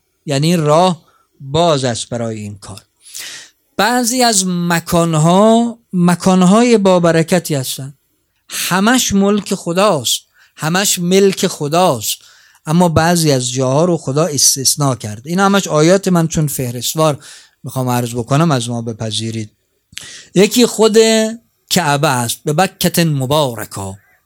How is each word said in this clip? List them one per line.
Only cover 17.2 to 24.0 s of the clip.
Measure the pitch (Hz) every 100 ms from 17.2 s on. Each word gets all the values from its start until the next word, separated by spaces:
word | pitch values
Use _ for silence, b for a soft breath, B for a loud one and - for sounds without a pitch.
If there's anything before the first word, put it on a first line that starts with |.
| B B B B
می‌خوام | 135 131 127
عرض | 123 120
بکنم، | 120 117 139 170
از | 131 117
ما | 120
بپذیرید. | 117 113 113 104 110 113 107 _ _ _ _ - B B B 175
یکی | 202 - 233
خود | - 220 220 220 220 220 233 _ _ -
کعبه | 185 156 143 156
است، | 127 120 - 160
به |
بکت | 151 190 - 180 175
مبارکا. | 165 143 127 151 139 113 101 - 98 98